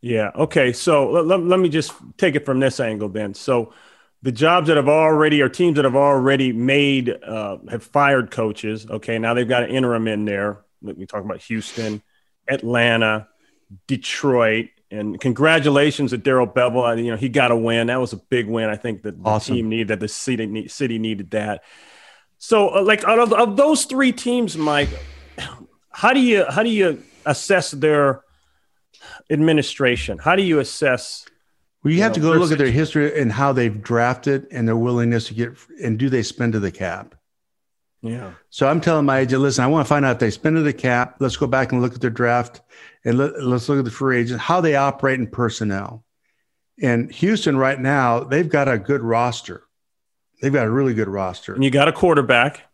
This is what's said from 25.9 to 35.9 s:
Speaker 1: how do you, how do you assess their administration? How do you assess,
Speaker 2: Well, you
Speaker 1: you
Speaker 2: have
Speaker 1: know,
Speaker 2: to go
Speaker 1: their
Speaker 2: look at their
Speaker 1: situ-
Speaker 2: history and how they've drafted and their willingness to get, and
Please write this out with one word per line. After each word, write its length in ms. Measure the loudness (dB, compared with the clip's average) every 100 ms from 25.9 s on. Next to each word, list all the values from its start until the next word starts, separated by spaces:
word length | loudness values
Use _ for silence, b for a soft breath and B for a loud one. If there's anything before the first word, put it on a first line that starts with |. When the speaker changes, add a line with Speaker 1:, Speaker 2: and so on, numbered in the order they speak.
Speaker 1:
how 220 | -2 2
do 80 | 4
you, 240 | 4 2 2
how 140 | 0
do 60 | 0
you 340 | 2 0 0 -10 _
assess 460 | -4 -4 0 0 0
their 520 | -2 0 2 2 0 _ _ _ _ _ _ _ _ B B _
administration? 880 | 0 2 2 0 0 0 0 -4 -4
How 180 | 2 2
do 60 |
you 160 | 2 0
assess, 680 | 0 -2 0 0 -4 -16 -20 _ _ _ _ _
Speaker 2:
Well, 80 | 0
you 40 | 2
Speaker 1:
you 40 |
Speaker 2:
have 100 | 2
Speaker 1:
know, 20 | 2
Speaker 2:
to 40 |
go 100 | 2
Speaker 1:
their 80 | 4
Speaker 2:
look 140 | 2
at 60 | 2
their 80 | 2
Speaker 1:
situ- 100 | 2
Speaker 2:
history 420 | 0 0 0 0
and 120 | -2
how 200 | 0 0
they've 300 | 2 0 -2
drafted 640 | -2 0 0 0 -2 -4 -4
and 160 | -4 -2
their 80 | 0
willingness 520 | 0 0 0 0 -4
to 60 |
get, 180 | -6 -6 -8 _ -10
and 160 | -4